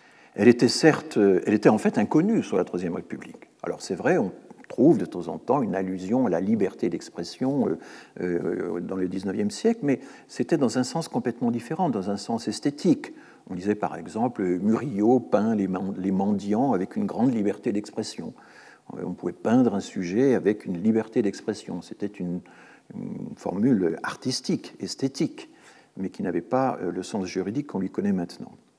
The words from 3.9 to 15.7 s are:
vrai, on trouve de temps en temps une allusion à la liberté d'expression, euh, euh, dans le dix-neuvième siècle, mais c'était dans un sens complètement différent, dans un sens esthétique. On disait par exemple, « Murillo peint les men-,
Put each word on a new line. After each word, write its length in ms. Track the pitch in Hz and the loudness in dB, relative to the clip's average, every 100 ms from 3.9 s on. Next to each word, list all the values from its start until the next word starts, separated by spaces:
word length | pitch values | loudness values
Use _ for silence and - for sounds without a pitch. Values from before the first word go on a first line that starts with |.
| 165 | -2
vrai, 200 | 135 175 | 0 2
on 160 | 98 - - - - | 0 -6 -20 -20 -12
trouve 280 | - 143 117 | 4 6 6
de 80 | |
temps 240 | 85 90 85 | 2 -6 -8
en 100 | 82 | -8
temps 220 | - 139 | 0 0
une 140 | 104 | 2
allusion 520 | 95 95 92 92 127 117 | -2 -2 -4 -2 0 2
à 40 | |
la 100 | - | 0
liberté 480 | 98 110 95 - - | 2 2 0 0 -4
d'expression, 800 | - - 85 87 - 131 143 104 | -4 -10 -10 -12 -4 -2 0 0
euh, 100 | 82 - - - - | -2 -8 -20 -20 -8
euh, 600 | 90 85 87 95 90 90 | -4 -2 -2 -4 -4 -6
dans 160 | 87 95 | -6 -4
le 120 | 92 | -4
dix-neuvième 420 | 95 98 101 104 | -4 -4 -2 -2
siècle, 300 | - 226 226 | 0 0 0
mais 180 | 143 127 - - - | 0 -2 -4 -20 -20
c'était 280 | - - 160 | -6 0 2
dans 220 | 120 123 | 2 0
un 60 | |
sens 240 | 127 - - | -2 -4 -4
complètement 420 | 127 120 113 120 | -4 -4 -2 -2
différent, 400 | 117 - 160 175 | -2 -4 -2 0
dans 200 | 107 92 | 0 -2
un 60 | 101 | -4
sens 320 | - 117 - | -4 -4 -4
esthétique. 640 | 104 147 143 185 139 - - - - - | -2 -4 0 2 2 0 -16 -20 -20 -10
On 40 | 92 | -6
disait 180 | 98 | -2
par 220 | 104 80 82 | 0 -2 -6
exemple, « 460 | 85 107 123 120 | -8 -2 -2 0
Murillo 760 | 90 90 104 110 139 101 107 127 | 0 2 2 2 0 2 4 4
peint 360 | - 107 110 110 | 4 0 2 0
les 120 | |
men-, 260 | 95 | 0